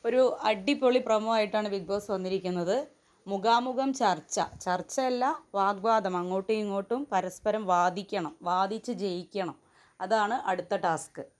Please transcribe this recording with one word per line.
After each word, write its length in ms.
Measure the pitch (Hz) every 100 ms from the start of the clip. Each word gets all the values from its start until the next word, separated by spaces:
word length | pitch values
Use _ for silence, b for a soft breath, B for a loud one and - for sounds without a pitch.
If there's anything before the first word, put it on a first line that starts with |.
ഒരു 320 | 233 254 254 302
അടിപൊളി 560 | 226 208 190 285 262 254
പ്രൊമോ 360 | 247 220 220
ആയിട്ടാണ് 340 | 226 208 214 208
ബിഗ് 180 | 196 175
ബോസ് 240 | 202 208
വന്നിരിക്കുന്നത്. 800 | 196 185 190 180 180 170 240 302 b b b 190
മുഖാമുഖം 680 | 196 214 233 254 247 269
ചർച്ച, 460 | 262 214 165 - - 160 -
ചർച്ചയല്ല, 800 | - 180 180 - 262 247 262 320 -
വാഗ്വാദം, 640 | 202 196 202 214 220 190 180
അങ്ങോട്ടും 360 | 180 190 190
ഇങ്ങോട്ടും 540 | 220 208 196 196 247 285
പരസ്പരം 540 | 190 185 - 220 214 196
വാദിക്കണം, 720 | 175 180 175 190 202 156 156
വാദിച്ച് 500 | 175 185 196 220 233
ജയിക്കണം. 600 | 202 196 180 175 202 175 - b b b b
അതാണ് 340 | 185 220 208
അടുത്ത 420 | 247 - 180 170 196
ടാസ്ക്. 440 | 180 156 - - - _